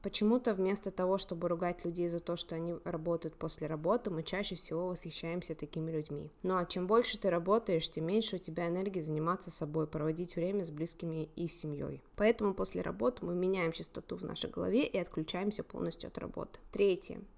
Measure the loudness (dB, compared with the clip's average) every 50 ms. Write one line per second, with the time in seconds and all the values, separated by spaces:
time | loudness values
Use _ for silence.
0 | -6 -2 0 4 6 6 6 6 4 2 2 4 4 2 2 2 -2 -4 -2 0
1 | 4 4 4 2 2 -4 -4 -2 2 0 2 2 2 -2 -2 -2 -4 -4 0 0
2 | 0 0 0 -2 -2 -2 -4 -4 -2 -4 -4 -4 -2 -4 -4 -4 -4 -6 -4 -2
3 | 0 0 0 0 -2 -6 -6 -4 -6 -6 -4 -4 -4 -4 -4 0 2 4 4 4
4 | 2 -2 -2 -2 -2 -2 -2 -2 -2 -4 -6 -6 -6 -4 -2 -2 0 -2 -4 -4
5 | -6 -10 -8 -6 -4 -4 -4 -4 -4 -6 -6 -6 -6 -6 -4 -4 -2 0 -2 -2
6 | -2 -2 -6 -8 -8 -10 -12 -4 0 2 2 2 2 0 0 -2 2 6 6 6
7 | 6 4 -2 0 2 2 2 2 4 4 4 4 4 2 2 2 2 0 -2 -2
8 | 0 2 2 2 2 2 -2 -4 -6 -4 -4 -2 0 0 0 0 0 0 -2 -2
9 | -2 0 0 2 2 2 0 0 -2 -4 -2 -2 -2 0 0 0 0 0 -2 0
10 | 0 0 0 -2 -4 -4 -2 -2 0 2 0 0 -2 -2 -4 -4 -4 -6 -4 -6
11 | -4 -4 -2 -4 -4 -6 -4 -4 -2 0 0 -2 -2 -2 -4 -4 -4 -6 -6 -10
12 | -14 -16 0 4 6 6 6 6 2 0 2 2 -2 0 0 -2 -4 -4 -2 2
13 | 0 0 0 0 -4 -2 0 2 2 2 2 2 2 0 0 -4 -8 -8 -8 -10
14 | -6 -6 -8 -6 -6 -8 -6 -6 -6 -6 -4 -2 0 2 4 4 2 2 0 -2
15 | -2 -2 -4 -4 -4 -2 -4 -2 -2 -2 -2 -2 -8 -8 -6 -4 -4 -4 -4 -6
16 | -12 -10 -8 -8 -10 -8 -6 -8 -8 -8 -12 -20 -18 -8 2 4 6 6 6 4
17 | 0 -8 -8 -10 -12 -14 -20